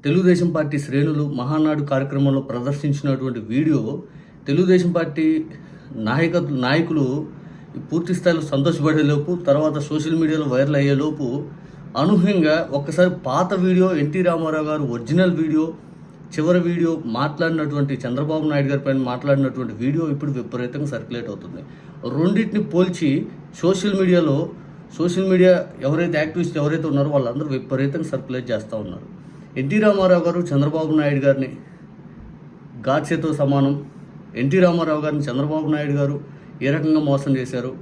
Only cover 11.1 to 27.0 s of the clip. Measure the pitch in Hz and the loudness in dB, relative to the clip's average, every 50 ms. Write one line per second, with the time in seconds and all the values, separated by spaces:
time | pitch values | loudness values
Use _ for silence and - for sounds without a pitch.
11.1 | 147 - 143 120 123 143 147 - - - - - - - - - - 120 151 185 | -2 -2 -4 -4 -4 -6 -8 -10 -14 -18 -18 -20 -20 -18 -18 -8 -2 0 2 4
12.1 | 208 180 170 202 202 180 156 151 151 165 160 - 135 139 143 165 156 180 180 180 | 4 4 4 4 4 4 4 4 2 2 0 -2 -4 -4 -4 -2 2 2 4 2
13.1 | 147 143 - 131 131 156 185 180 202 190 180 185 185 185 185 190 180 151 143 147 | 2 -2 -4 -2 0 0 0 0 0 0 2 2 4 4 4 4 2 0 0 0
14.1 | 147 185 180 180 165 160 160 156 156 156 151 151 151 151 143 123 117 110 110 107 | 0 2 2 2 2 2 0 -2 -2 -2 -2 -2 -2 -2 -2 -4 -4 -6 -4 0
15.1 | 151 175 185 180 160 151 160 151 151 156 160 165 160 - - - - - - - | 2 4 4 4 2 2 0 2 2 0 0 0 -4 -12 -18 -20 -20 -20 -20 -20
16.1 | - - - - - - 151 170 180 180 175 175 170 170 170 165 165 151 - 120 | -20 -20 -20 -10 -6 -2 2 2 2 4 2 0 0 0 0 0 0 -2 -4 -4
17.1 | 113 120 139 151 147 - 170 165 165 160 151 143 139 147 139 139 139 - - 123 | -2 -2 -2 -4 -2 -2 -2 0 0 0 -2 -2 -2 -2 -2 -2 -2 -6 -4 -4
18.1 | 123 135 147 151 156 156 156 156 147 143 139 135 143 135 139 139 135 135 131 123 | -4 -2 -2 -2 -2 -2 0 0 0 0 0 0 0 -2 0 0 -2 0 -2 -2
19.1 | 123 123 - 143 139 139 135 131 117 127 127 110 104 104 120 135 143 165 165 151 | -4 -4 0 2 2 2 2 -2 -2 -4 -8 -8 -6 -4 -2 -2 0 0 -2 -2
20.1 | 143 139 156 143 135 123 113 107 - 123 123 120 - 147 151 139 - 113 107 - | -4 -4 -4 -4 -4 -6 -6 -6 -6 -6 -6 -6 -4 -6 -6 -6 -6 -8 -8 -8
21.1 | 120 120 113 107 101 92 90 90 90 87 - - - - - - - - - 120 | -8 -8 -8 -8 -10 -10 -12 -14 -14 -14 -16 -18 -20 -20 -20 -20 -18 -10 -10 -6
22.1 | 135 143 165 190 208 214 226 - - 208 - - 160 170 190 185 180 - 165 143 | -2 0 2 2 2 2 0 0 0 -2 -2 0 2 2 2 2 2 -2 0 0
23.1 | 135 151 - - - - - - - - - 170 190 185 - 208 196 196 190 180 | 0 0 -2 -6 -12 -16 -20 -20 -10 -2 0 0 0 2 0 -2 0 2 2 4
24.1 | 180 175 165 147 135 147 170 - - - - - - - - - - - 160 175 | 4 4 4 4 2 0 -2 -4 -8 -16 -18 -20 -20 -20 -20 -18 -6 -2 -2 0
25.1 | 175 185 190 190 185 180 180 185 180 175 - - - - - 135 151 160 175 160 | 0 0 2 2 4 6 8 8 6 6 2 -6 -10 -4 -2 0 2 2 0 0
26.1 | 147 151 156 156 - 175 170 - - 160 143 147 160 156 143 160 139 139 | 0 0 -2 -2 -2 -2 -2 -2 -2 0 0 0 0 0 -2 0 0 2